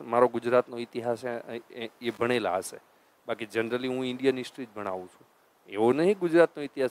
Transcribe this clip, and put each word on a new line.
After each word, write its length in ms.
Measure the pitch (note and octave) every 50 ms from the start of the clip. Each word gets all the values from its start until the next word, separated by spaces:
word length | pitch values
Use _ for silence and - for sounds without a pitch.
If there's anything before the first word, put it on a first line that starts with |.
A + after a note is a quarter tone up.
મારો 280 | - A#2 A#2 A#2+ B2 B2
ગુજરાતનો 500 | A#2+ A#2+ A#2 A#2 B2 B2 - - B2 A#2
ઇતિહાસ 460 | A#2+ - - A#2+ A2+ A#2+ A#2 A2 B2+
એ, 340 | B2 A#2 A#2 - - A#2 A#2+
એ, 320 | - - - A#2+ A2+ A2+ - - A#2+
એ 80 | A#2
ભણેલા 460 | A2 B2 A#2 A#2+ B2 A#2 G#2+ F#2 F2
હશે. 240 | F#2+ F2+ - - - - _ _ _ _ _ _ _ _ A#2+
બાકી 160 | A2+ G#2 A#2
generally 440 | G#2 - A2+ A2+ A2+ A#2+ B2 B2+ B2+
હું 160 | B2+ B2+ C3
ઇન્ડિયન 320 | B2+ B2 B2+ C3 C3+ C3
હિસ્ટ્રી 300 | B2+ A#2+ - - - B2+
જ 20 | A2 G#2
ભણાવું 320 | G#2+ G#2 G2 F#2 F#2 F#2 F#2
છું. 180 | _ _ _ _ _ _ _ _ _ _ _ -
એવો 240 | G2+ G2+ A2 A#2+ B2+
નહીં 260 | D3 E3 F#3+ G#3 G3
ગુજરાતનો 440 | F3+ E3+ D#3 E3+ E3 - - D3+ C#3+
ઇતિહાસ 280 | C#3+ - C#3 C3 B2